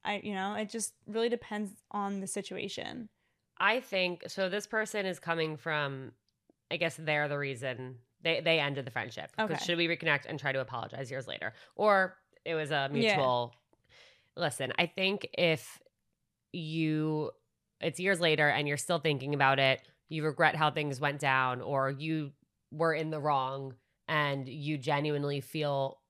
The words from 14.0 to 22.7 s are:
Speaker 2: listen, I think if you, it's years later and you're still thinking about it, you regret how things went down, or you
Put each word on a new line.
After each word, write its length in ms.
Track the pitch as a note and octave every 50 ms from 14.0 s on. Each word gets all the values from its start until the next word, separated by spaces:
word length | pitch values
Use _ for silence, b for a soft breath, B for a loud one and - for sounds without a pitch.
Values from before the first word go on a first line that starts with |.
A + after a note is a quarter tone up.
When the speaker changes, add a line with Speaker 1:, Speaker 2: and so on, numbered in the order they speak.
| b b b b b b b
Speaker 2:
listen, 360 | - F3 D3+ - - C3+ - - -
I 80 | F3
think 420 | E3 - - F#3+ F#3+ G3+ G3+ - - - -
if 420 | F3 E3+ D#3+ D#3 - - - - _ _ _ _ _ _ _ _ _ _ _ _ _ _
you, 800 | - F#3 D#3+ D#3 D#3+ E3 D#3+ D#3 D#3 D3+ D#3 D#3 D#3 D3+ D3+ - - _ _ _ _ _ _ _ _ _
it's 200 | - E3 - -
years 200 | F3+ G3 G3 E3
later 280 | F3 E3 D#3 D3+ D3+ D3
and 180 | - C3+ D3 D3
you're 100 | D3 C#3
still 220 | - - F3 E3
thinking 340 | C#3 E3 D3 C3+ - C#3 D3
about 260 | C#3 C#3 C3+ C3+ C3+
it, 220 | C3+ C3 C3+ - b b b b b _
you 140 | D#3+ D#3 D3+
regret 320 | D#3 C#3 - E3+ D3+ D3
how 140 | D3+ D#3 D3+
things 280 | C#3+ D#3 D3+ D3 C#3 B2
went 200 | D3+ C#3+ C#3+ C#3+
down, 420 | D3+ C#3 C3 C3 C3 B2+ B2 B2
or 280 | A#2 G2 C#3+ C3+ C3+ C3+
you 420 | C#3 C3+ D3+ D#3+ D#3+ D#3+ D3+ C#3 C#3+ _ _ _ _ _ _ _